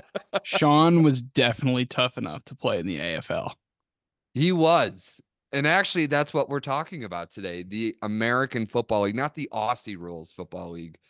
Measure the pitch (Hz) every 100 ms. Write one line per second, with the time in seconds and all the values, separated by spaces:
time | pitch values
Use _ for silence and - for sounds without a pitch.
0 | - - _ 190 - - 151 147 165 170
1 | 156 131 123 - 120 117 135 127 127 -
2 | 123 - 98 76 - - 123 101 87 78
3 | 85 78 - - - - _ _ _ _
4 | _ _ _ 127 170 180 160 165 110 95
5 | - - _ _ _ 139 147 180 190 180
6 | 147 147 147 151 131 139 143 139 160 170
7 | 107 87 85 - 95 87 92 107 113 -
8 | 107 107 113 123 135 123 110 120 120 107
9 | 101 113 147 156 139 113 110 123 - 92
10 | 87 85 82 - 85 90 85 85 85 -